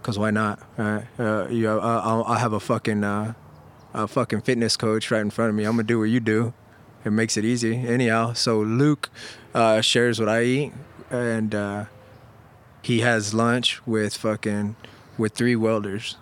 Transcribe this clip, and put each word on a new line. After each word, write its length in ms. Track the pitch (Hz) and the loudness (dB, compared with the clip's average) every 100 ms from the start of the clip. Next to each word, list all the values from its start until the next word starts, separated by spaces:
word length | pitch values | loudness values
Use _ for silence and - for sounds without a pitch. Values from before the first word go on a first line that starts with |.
'cause 160 | - 104 | -4 -2
why 140 | 107 | 0
not, 280 | 107 107 101 - - | 2 0 -2 -10 -4
right? 280 | 107 107 117 - | -2 -2 -6 -4
Uh, 280 | 113 107 92 | -2 0 -2
you, 200 | 117 110 | 0 0
uh, 320 | 107 110 117 | 0 0 0
I'll, 200 | 113 113 | 0 0
I'll 140 | 113 113 | 0 0
have 140 | 117 | 0
a 60 | 107 | -2
fucking, 440 | - 113 - 104 | -2 -2 0 0
uh, 300 | 104 104 107 117 - - - - - | 0 -2 -4 -10 -20 -20 -20 -20 -12
a 140 | - 107 | -6 -2
fucking 340 | - 117 107 | -2 -2 -2
fitness 340 | - 120 110 | 0 0 0
coach 360 | - 113 110 - | 0 0 -2 0
right 100 | 110 | -2
in 80 | 104 | -2
front 200 | - 113 | -2 0
of 60 | |
me. 100 | 107 | 0
I'm 80 | 107 | 0
gonna 100 | 117 | 0
do 160 | 107 117 | 0 0
what 100 | 107 | 2
you 100 | 123 | 0
do. 340 | 113 110 120 - - - - - | 2 2 0 -6 -20 -20 -20 -10
It 60 | 110 | -2
makes 260 | 107 113 110 | 0 2 0
it 80 | |
easy. 300 | 110 123 113 | 0 0 0
Anyhow, 580 | 117 120 123 120 113 117 | 0 0 2 2 2 0
so 260 | 117 - 110 | -2 0 2
Luke, 500 | 107 117 147 147 - - - - - | 2 4 4 2 -4 -14 -18 -18 -4
uh, 280 | 117 113 110 | 2 4 4
shares 380 | - 123 120 113 | 4 4 2 2
what 100 | 107 | 0
I 140 | 113 | 2
eat, 300 | 120 131 135 123 - - - | 2 2 -2 -8 -18 -20 -8
and, 420 | 123 120 113 107 | -4 -2 -2 -2
uh, 320 | 104 101 101 107 - - - - - - - - - | -2 -4 -6 -8 -16 -20 -20 -20 -20 -20 -20 -20 -12
he 200 | - 120 | -2 2
has 320 | 120 113 104 | 2 2 0
lunch 500 | 110 117 123 127 - | 0 2 2 -2 -4
with 320 | - 110 104 - | -4 -2 -2 -2
fucking, 580 | 110 104 110 104 104 113 - - - - | -4 -2 -4 -4 -4 -8 -18 -20 -16 -2
with 160 | 107 | -2
three 220 | - 120 | 0 0
welders 600 | 120 110 110 104 101 - - | 2 2 0 -2 -8 -8 -14